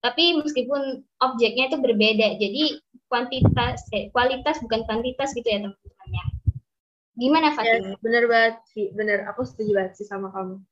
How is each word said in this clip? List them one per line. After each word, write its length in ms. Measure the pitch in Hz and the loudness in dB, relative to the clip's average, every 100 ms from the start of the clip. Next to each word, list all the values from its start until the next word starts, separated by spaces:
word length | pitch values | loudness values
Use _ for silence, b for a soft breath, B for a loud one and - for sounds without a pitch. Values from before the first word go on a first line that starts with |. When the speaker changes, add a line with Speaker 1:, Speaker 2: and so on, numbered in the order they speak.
Speaker 1:
Tapi 400 | - - 339 330 | -2 2 2 2
meskipun 640 | 302 294 240 285 269 262 - _ | 0 -2 -2 -2 -4 -8 -12 _
objeknya 480 | 254 233 226 233 262 | -2 2 0 2 -2
itu 60 | 302 | 0
berbeda, 640 | 240 214 220 214 214 208 | 0 4 4 4 2 2
jadi 240 | 202 233 302 - _ - _ | -2 0 -2 -2 _ -20 _
kuantitas, 760 | 247 254 262 247 - 240 247 - | -4 -2 2 2 2 -2 -4 -6
eh, 160 | 208 202 | -6 -2
kualitas 480 | 247 247 262 294 311 | 0 0 0 -2 -4
bukan 180 | 226 226 226 | -2 -4 -2
kuantitas 480 | 220 247 254 269 240 | -4 -4 -4 -4 -4
gitu 80 | |
ya 160 | 226 208 | -2 -2
teman-teman 460 | 202 196 - _ - | -4 -12 -20 _ -8
ya. 140 | - - - - - _ _ _ _ _ | -6 -6 -4 -4 -4 _ _ _ _ _
Gimana, 400 | - 254 311 311 | -4 2 4 4
Fatima? 400 | 294 226 226 190 | 2 2 2 0
Speaker 2:
Yes, 80 | 196 | -6
bener 240 | 226 233 | 0 2
banget 320 | 233 226 226 226 _ | 4 6 4 0 _
sih, 160 | - 202 202 | -6 -6 -2
bener. 320 | 214 202 - | -2 -2 -4
Aku 160 | 208 | -8
setuju 320 | 254 - 214 196 | -8 -4 0 0
banget 240 | 190 - | 0 -6
sih 80 | 202 | -10
sama 240 | 196 196 | -8 -8
kamu. 320 | 190 185 190 190 | -8 -8 -10 -16